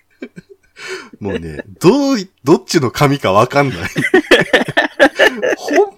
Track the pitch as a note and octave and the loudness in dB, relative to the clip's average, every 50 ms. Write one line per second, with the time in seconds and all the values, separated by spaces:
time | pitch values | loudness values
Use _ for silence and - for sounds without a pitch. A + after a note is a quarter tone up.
0 | _ _ _ - C4+ - - - - _ G4 _ _ _ _ - - - F#4 E4+ | _ _ _ -20 -20 -20 -20 -20 -20 _ -20 _ _ _ _ -18 -16 -14 -14 -14
1 | C4+ - - - G#2 G2 G2+ E2 E2 D#2+ D#2 - - G#2 F#2+ - - F3+ B3+ C#4+ | -16 -18 -16 -10 -8 -6 -6 -6 -8 -10 -12 -12 -14 -16 -6 0 2 2 4 4
2 | C#4 C#4 C4+ G#3 F#3 - _ _ - C3+ F#3 - - - - D#3+ C3 A2 - - | 2 0 -2 -2 -4 -8 _ _ 0 2 2 2 0 -2 -2 0 0 -2 -2 0
3 | D3 C3+ C#3+ C#3 - G2 F#2 G#2 A2+ - C#3 C#3+ C#3+ C3 F#2+ E2 F#2+ - - B3+ | 0 0 0 0 0 2 4 4 2 2 2 0 0 0 -2 -6 -8 -8 -6 -4
4 | - - - - - - C4+ - F#3+ - - - B3+ - - - - - - - | -4 0 0 0 2 2 2 2 2 2 0 -2 -2 0 -2 -4 -4 -2 0 2
5 | - D4 - - - - C4 G#3+ - - - - - - C#4+ F4+ G#4 G4 - | 2 2 2 2 0 0 0 -2 -4 -4 -4 -4 -4 -2 0 0 0 0 -2